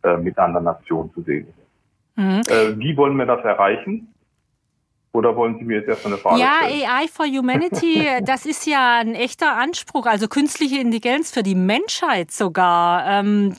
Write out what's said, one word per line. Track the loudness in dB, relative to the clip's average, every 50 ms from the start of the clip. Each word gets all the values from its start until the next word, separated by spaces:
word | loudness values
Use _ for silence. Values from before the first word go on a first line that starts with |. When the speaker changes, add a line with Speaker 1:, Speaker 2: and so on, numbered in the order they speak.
| 0
Speaker 1:
äh, | 0 2
mit | 2 0 -2 0 0
anderen | 0 2 0 0 -2
Nationen | -2 -4 -4 -6 -4 -4 -4 -4 -6 -10
zu | -10
sehen | -6 -4 -4 -4 -6 -10
ist. | -18 _ _ _ _ _ _ _ _ _ _ _ _ -2
Speaker 2:
Mhm. | 0 0 0 0 0 2
Speaker 1:
Äh, | 2 2 2 2 0 -2
wie | -4 -2 0
wollen | 2 2 2 2
wir | 0 0
das | 0 0 0 0
erreichen? | 0 2 2 2 2 2 -2 -4 -6 -8 -8 -8 -14 _ _ _ _ _ _ _ _ _ _ _ _ _ _ _ _ _ _ _ _ -2
Oder | 0 2 2 2
wollen | 2 0 0 -2 -4
Sie | -4
mir | -4 -4 -2
jetzt | -2 -2
erst | -4 -4 -4
mal | -4
eine | -4 -2
Frage | 2 2 4 4
Speaker 2:
Ja, | 4 4 2 2
Speaker 1:
stellen? | 0 0 -2 -2 -2 -2
Speaker 2:
A | -2 -2
I | -2 -4
for | -4 -4 -2
Humanity, | -2 -2 -2 0 0 0 0 0 -2 -2 -2 0 2 2 2 2
Speaker 1:
<laughs> | 0 0 0 0
Speaker 2:
das | -2 -2 -2 -4
ist | -6 -8 -6 -4
ja | -2 0 2 4 4 4 2
ein | 0 -2 -2
echter | -4 -4 -4 -4 -2 0 0 0 0
Anspruch, | -2 -2 -4 -8 -10 -6 -6 -2 0
also | 0 0 0 0
künstliche | -2 0 0 0 0 0 -2 -2 -2 0 0
Intelligenz | 0 0 0 0 0 0 0 0 -2 -2
für | -4 -2
die | 0 0 2
Menschheit | 2 2 2 2 0 0 -4 -4 -2 0 0 0 0 -2 -4
sogar. | -4 -2 -2 -2 2 2 4 4 4 4 4 4 2 2 2
Ähm, | 0 0 0 2 2 2 2 2 0 -2